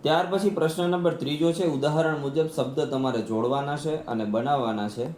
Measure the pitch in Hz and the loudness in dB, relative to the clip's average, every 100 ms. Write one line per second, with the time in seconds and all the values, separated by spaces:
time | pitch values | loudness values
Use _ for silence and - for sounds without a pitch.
0 | 147 160 175 190 202 160 156 160 175 175 | 4 2 2 2 2 2 0 2 0 2
1 | 170 151 127 147 165 165 180 139 143 151 | 0 0 -4 0 2 2 0 0 0 2
2 | 160 151 139 151 156 - 127 135 147 135 | 2 0 -2 0 -2 0 -2 -2 -2 0
3 | 131 117 107 110 117 139 143 147 151 156 | 0 0 -2 0 0 0 -2 -4 -4 -4
4 | - 113 107 110 123 143 117 107 104 110 | -4 -4 0 0 2 2 0 -2 -4 -4
5 | 131 | -8